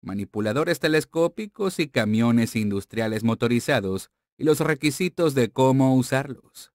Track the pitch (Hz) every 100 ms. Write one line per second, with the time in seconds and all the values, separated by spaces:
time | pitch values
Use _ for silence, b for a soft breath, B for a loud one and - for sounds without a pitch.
0 | - 98 101 107 107 113 160 160 170 156
1 | 151 160 170 - 214 _ 196 - 156 -
2 | 107 110 117 117 110 113 107 98 98 110
3 | 110 110 113 113 120 120 - 135 98 95
4 | - _ _ _ 151 151 156 156 151 135
5 | 180 - 165 135 117 - 131 131 131 131
6 | 123 135 139 127 _ - -